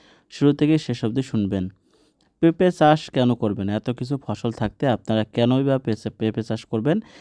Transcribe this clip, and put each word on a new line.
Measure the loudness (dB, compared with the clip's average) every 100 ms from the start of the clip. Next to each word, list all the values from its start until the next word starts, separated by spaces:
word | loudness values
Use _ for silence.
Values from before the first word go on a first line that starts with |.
| _ _ _
শুরু | 0 2
থেকে | 4 2 2
শেষ | -2 -4
অবধি | -4 -4
শুনবেন। | -4 -2 -2 -2 -4 -10 _ _ _ _ _ _
পেঁপে | 0 4 2
চাষ | 4 4 4 0
কেন | 0 0
করবেন? | 2 -2 -2 -2
এত | -4 -4
কিছু | -6 -6 -6 -6
ফসল | -6 -6
থাকতে | -4 -6 -2 -2
আপনারা | 0 0 -2
কেনই | -2 0 2 2
বা | 2 0
পেঁচে-, | -2 -4 -6
পেঁপে | -4 -2 -2
চাষ | -4 -6
করবেন? | -4 -2 0 -2 -4 -16